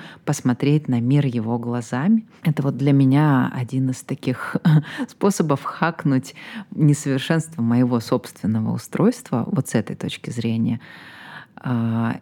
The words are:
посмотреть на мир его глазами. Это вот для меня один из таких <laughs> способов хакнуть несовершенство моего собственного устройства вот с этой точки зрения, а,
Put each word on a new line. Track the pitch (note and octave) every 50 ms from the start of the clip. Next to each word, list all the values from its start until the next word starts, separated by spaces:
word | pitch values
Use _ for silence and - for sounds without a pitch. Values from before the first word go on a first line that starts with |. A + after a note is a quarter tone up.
| - - - - _
посмотреть | - D3 - - B2+ A#2+ - C3 C#3+ D3+ D3+ D3
на | - B2 A#2
мир | A#2 B2 C#3+ D3 C#3
его | C3 A#2 A#2+ A2 A2+ A#2+ A#2
глазами. | A#2 A#2+ A#2+ A#2+ A#2 - B2 B2 D3+ G#3 A3+ A3 A3 - - -
Это | - D#3+ D3 D3+ C#3
вот | C#3 C3
для | B2 C#3 D3 C#3
меня | C#3 C#3 C3 C3+ D3 D#3 D3+ C#3 B2+ B2+ B2+ -
один | C3 B2 - C3 C3 C3 B2+
из | C3 -
таких | - - - - - C3 B2 - - - - - - E3 D#3 D3+ D3
<laughs> | - - - B3+
способов | - - - F#3+ G3+ G3 - F3 D3 C#3 - -
хакнуть | - - - E3 E3+ E3 - - C#3+ C3+ C3 - - - - - - - - - -
несовершенство | - - D#3 D3 C#3+ - - C#3+ C3 C3 - - E3 D#3+ D#3 - - -
моего | A#2 A#2 A#2+ B2 B2+ B2 B2 A#2
собственного | - - B2+ A#2 - - - - - G#2+ A2 A2+ A2 A#2 A#2
устройства | A#2 - - - - E3+ A#3 B3 - - - - A#2 -
вот | - G3+ C#3 - -
с | -
этой | A2+ - - -
точки | - - G#2 - - - -
зрения, | A#2 A#2 A2+ A#2 A2+ A2+ A2+ A#2+ - - - - - - - - - - - - - - - - _ -
а, | - C3 B2 A#2 A#2 A2+ A2+ A#2 A#2 A#2 - -